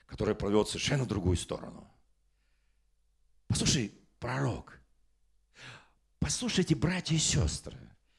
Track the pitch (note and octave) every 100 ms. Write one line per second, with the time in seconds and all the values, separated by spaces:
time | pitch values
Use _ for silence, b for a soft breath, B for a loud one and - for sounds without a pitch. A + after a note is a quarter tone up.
0 | - - G#2 G#2 G2+ G#2 G2+ F#2 - C#3+
1 | A#2 G2+ F2+ F2+ - - - - - _
2 | _ _ _ _ _ _ _ _ _ _
3 | _ _ _ _ - - G3 C3 G#2 -
4 | _ _ A#2+ C3 C3+ E2+ - - _ _
5 | _ _ _ _ _ B B B B B
6 | _ _ - - B3 - - D3 D#3 F#3
7 | - D#3+ - C#3+ D#2+ - - B1+ A1+ -
8 | _